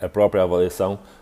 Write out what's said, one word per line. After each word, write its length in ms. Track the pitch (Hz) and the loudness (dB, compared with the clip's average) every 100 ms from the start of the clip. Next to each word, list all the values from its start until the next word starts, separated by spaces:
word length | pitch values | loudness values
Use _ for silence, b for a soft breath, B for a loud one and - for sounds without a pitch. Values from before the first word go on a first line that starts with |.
a 80 | 90 | -6
própria 320 | 104 104 98 | 0 2 2
avaliação 580 | 90 90 90 - 95 101 - B | 2 2 0 -2 -4 -4 -12 B